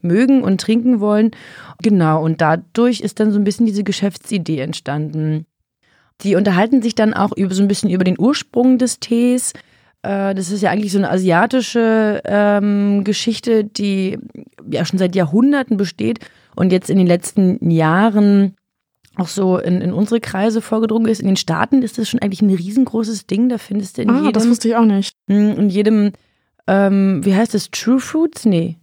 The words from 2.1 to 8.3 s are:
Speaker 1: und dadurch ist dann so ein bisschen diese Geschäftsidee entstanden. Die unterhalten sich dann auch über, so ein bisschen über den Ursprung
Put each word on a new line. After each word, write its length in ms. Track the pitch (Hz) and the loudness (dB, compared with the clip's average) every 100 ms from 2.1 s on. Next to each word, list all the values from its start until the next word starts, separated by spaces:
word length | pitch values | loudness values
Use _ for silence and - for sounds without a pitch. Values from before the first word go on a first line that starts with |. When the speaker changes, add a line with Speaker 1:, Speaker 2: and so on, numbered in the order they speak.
| 156 | 2
Speaker 1:
und 160 | 160 160 | 0 0
dadurch 600 | 160 165 - - 240 233 | 0 0 -4 0 0 0
ist 180 | 208 - | -6 -2
dann 140 | 214 | 0
so 80 | 208 | 2
ein 20 | |
bisschen 240 | 202 196 233 | -2 0 0
diese 160 | 202 | 0
Geschäftsidee 800 | 208 196 202 - - 202 165 156 | -4 -2 -4 -6 -8 -6 -4 -6
entstanden. 840 | 131 - - 143 151 156 156 156 160 _ _ _ _ _ _ _ | -6 -8 -6 -6 -4 -4 -4 -4 -8 _ _ _ _ _ _ _
Die 160 | 196 233 | 0 2
unterhalten 440 | 208 180 226 262 | 2 2 2 2
sich 140 | 233 | 0
dann 180 | 220 214 | 0 0
auch 200 | 202 208 - | 0 -4 -2
über, 160 | 190 | -2
so 100 | 190 | 0
ein 60 | 202 | 0
bisschen 220 | 196 196 | 0 0
über 140 | 180 | 0
den 160 | 185 180 | 0 2
Ursprung 580 | 214 | 0